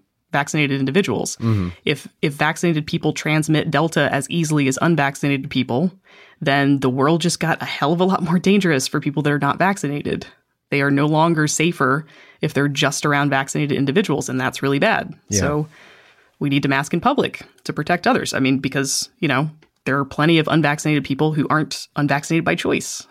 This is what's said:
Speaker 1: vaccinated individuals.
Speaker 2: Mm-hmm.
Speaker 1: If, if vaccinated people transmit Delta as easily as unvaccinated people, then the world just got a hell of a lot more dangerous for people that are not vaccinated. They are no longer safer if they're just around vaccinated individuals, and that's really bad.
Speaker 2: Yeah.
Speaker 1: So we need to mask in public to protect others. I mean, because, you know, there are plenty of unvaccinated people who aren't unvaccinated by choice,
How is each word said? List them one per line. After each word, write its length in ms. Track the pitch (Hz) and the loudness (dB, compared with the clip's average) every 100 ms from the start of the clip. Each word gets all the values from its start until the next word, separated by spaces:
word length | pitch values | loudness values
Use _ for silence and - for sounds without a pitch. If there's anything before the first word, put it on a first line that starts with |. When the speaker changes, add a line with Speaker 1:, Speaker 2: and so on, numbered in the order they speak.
| _ _ _ | _ _ _
Speaker 1:
vaccinated 480 | 147 147 156 147 135 | -4 -2 0 0 0
individuals. 580 | 135 156 196 107 - - | 0 0 0 -2 -4 -4
Speaker 2:
Mm-hmm. 320 | 117 107 87 87 - | 0 0 0 -4 -4
Speaker 1:
If, 220 | 143 - _ | -4 -6 _
if 100 | 160 | -4
vaccinated 540 | 147 151 160 175 156 151 | -2 -2 0 0 0 -2
people 260 | 165 156 | -2 -2
transmit 560 | - 156 156 156 151 - | -2 0 0 2 0 2
Delta 420 | 139 160 160 143 | 0 0 0 0
as 160 | 127 - | 0 -2
easily 360 | 170 156 156 135 | -2 0 2 0
as 120 | 131 | 0
unvaccinated 680 | 160 165 139 139 143 139 143 | 2 2 0 0 -2 -2 -2
people, 400 | 135 127 123 180 - _ - - _ | -2 0 0 -2 -4 _ -20 -20 _
then 380 | 139 139 139 143 | 0 2 4 2
the 100 | 131 | 2
world 320 | 127 139 170 | 2 2 2
just 180 | 170 - | 0 0
got 220 | 165 - | -2 -2
a 40 | 127 | -4
hell 280 | - 143 | -2 0
of 80 | 170 | 2
a 40 | 185 | 2
lot 180 | - | 0
more 160 | 165 175 | 0 0
dangerous 480 | 175 202 180 139 - | 2 2 2 0 0
for 120 | 151 | -4
people 220 | 147 147 | -2 -2
that 100 | 147 | 0
are 60 | 147 | 0
not 220 | 143 - | 0 0
vaccinated. 680 | 180 196 143 143 - - - - _ _ _ | 0 0 -4 -6 -4 -6 -8 -18 _ _ _
They 100 | 143 | 0
are 80 | 139 | 2
no 160 | 139 147 | 4 4
longer 400 | 156 165 165 151 | 4 2 2 0
safer 560 | - 160 170 131 139 156 - - _ | 2 0 2 2 0 -2 -14 -20 _
if 140 | 151 143 | -4 0
they're 120 | 143 | 0
just 380 | 143 147 - 151 | 2 0 0 0
around 240 | 143 143 | 2 2
vaccinated 480 | 139 135 151 147 143 | 0 0 -2 0 0
individuals, 500 | 139 147 208 151 - | 0 0 0 0 -2
and 140 | 127 | -4
that's 220 | 127 - | -4 -2
really 160 | 135 139 | -2 0
bad. 340 | 202 190 - - - | 0 0 -4 -12 -6
Speaker 2:
Yeah. 120 | 98 | -2
Speaker 1:
So 260 | 139 147 151 - - - - _ _ - | 0 -2 -4 -10 -20 -20 -20 _ _ -6
we 100 | 147 | -2
need 140 | 139 | 0
to 60 | 143 | 2
mask 260 | 135 147 175 | 0 0 -2
in 40 | |
public 440 | 233 277 175 - - _ - | 0 0 0 -4 -16 _ -10
to 80 | |
protect 340 | 156 151 175 226 | -6 -2 0 2
others. 260 | 247 - | 0 0
I 60 | - | 0
mean, 180 | 131 135 | 0 0
because, 500 | 139 139 135 - - _ | 0 -2 -2 -4 -6 _
you 80 | 160 | -2
know, 240 | 127 156 - _ _ - | 0 -2 -6 _ _ -4
there 120 | 135 | -2
are 80 | 135 | -2
plenty 320 | - 151 165 | 0 2 4
of 100 | 151 | 4
unvaccinated 540 | 156 143 147 156 151 135 | 2 2 0 0 0 0
people 280 | 135 156 | 0 0
who 140 | 156 135 | 0 0
aren't 380 | 151 151 - - - | 0 -2 -6 -10 -4
unvaccinated 500 | 147 143 - 165 165 | 0 0 0 -2 0
by 80 | |
choice, 540 | 170 185 - - - - | -2 -2 -2 -4 -10 -14